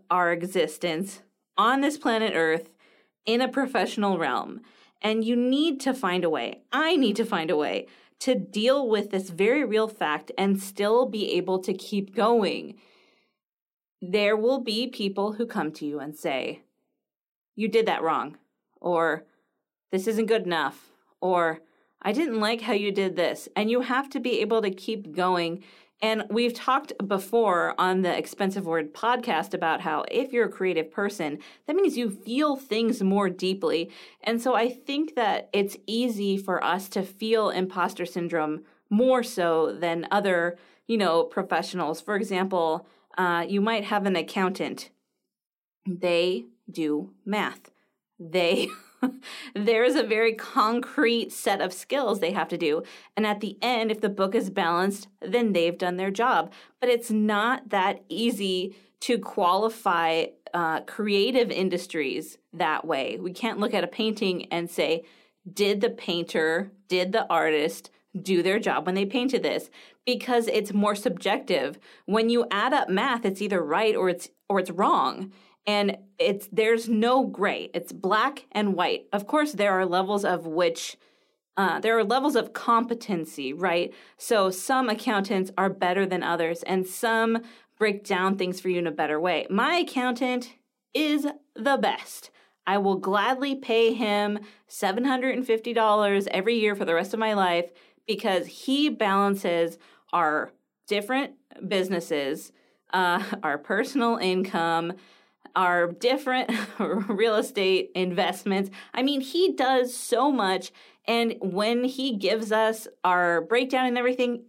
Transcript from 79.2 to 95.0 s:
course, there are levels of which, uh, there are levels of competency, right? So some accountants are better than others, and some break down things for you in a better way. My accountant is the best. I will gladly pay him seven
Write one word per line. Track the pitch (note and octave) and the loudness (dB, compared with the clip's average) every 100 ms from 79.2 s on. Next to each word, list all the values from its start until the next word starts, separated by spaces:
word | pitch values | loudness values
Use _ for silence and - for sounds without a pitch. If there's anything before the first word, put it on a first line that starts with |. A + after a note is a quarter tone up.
| G3+ | 0
course, | D4+ D4 | 0 0
there | G3 G3+ | 0 2
are | F#3 F3+ | 2 2
levels | F3+ F#3+ G3+ F#3 | 0 0 0 0
of | F3 E3 | -2 -2
which, | D#3+ E3+ E3 - - _ _ _ _ _ F#3+ | 2 2 0 -8 -14 _ _ _ _ _ 0
uh, | F#3 D#3+ | 0 2
there | A3 A3+ | 2 2
are | |
levels | G#3 B3+ C#4+ A#3+ | 4 2 2 0
of | - | -2
competency, | - - A3+ A#3 A#3 - E3+ D#3+ - C3 | -6 2 2 2 -4 -4 -4 -4 -8 -8
right? | D#3 F3+ F3 - - - _ | -2 0 2 0 -6 -20 _
So | - A3 F#3+ | 2 4 4
some | F#3+ - C4 A#3+ | 0 0 2 2
accountants | G#3+ B3+ G3+ G3 G3 F#3 - | 0 0 0 2 -2 -2 0
are | F#3+ | 0
better | F#3+ F3+ F#3+ F#3+ | 0 0 2 0
than | F3+ | -2
others, | D#3+ E3+ E3 E3+ | -2 0 0 -2
and | - F#3 F#3 | -2 -2 -2
some | - A3+ A3+ A3+ A3+ - - _ - | -2 0 2 2 0 -4 -20 _ -2
break | G#3+ G3+ | 0 0
down | - F#3 F#3+ G3 | -2 0 0 0
things | F3+ F#3 | -2 -2
for | F#3+ | -2
you | F3 | 0
in | E3+ | -2
a | |
better | D#3 D3+ D3+ | -2 0 0
way. | F3+ D#3 - | 0 0 0
My | G3 C#4 F4 | 0 2 0
accountant | C#4+ C4 B3+ B3 B3+ B3 B3 - _ _ _ C#4+ | 0 -2 -2 -2 -2 -2 -6 -20 _ _ _ -2
is | D4+ D4+ C#4+ - _ | 0 0 0 -6 _
the | - C4+ C4+ | -4 0 2
best. | G3+ A#2 - - - _ _ _ F3 | 2 -2 -10 -16 -20 _ _ _ -2
I | G3+ | 0
will | G3 F#3+ | 2 0
gladly | F#3 G3+ A3+ B3+ C#4 | 0 0 0 0 -2
pay | C4+ B3+ A3+ A3+ | -4 0 4 4
him | A3+ G#3 G#3 G#3 G#3 G#3 - _ | 4 2 2 0 -2 -8 -20 _
seven | - G3 G#3+ | -4 -2 0